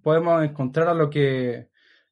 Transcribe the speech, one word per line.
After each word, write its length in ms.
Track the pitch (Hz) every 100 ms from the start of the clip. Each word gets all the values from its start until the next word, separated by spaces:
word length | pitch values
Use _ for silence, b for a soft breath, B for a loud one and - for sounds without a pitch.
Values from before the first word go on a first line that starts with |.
podemos 420 | 151 160 170 165
encontrar 440 | 151 147 127 160 170
a 60 |
lo 140 | 165 147
que 580 | 147 139 131 123 120 120 _ b b b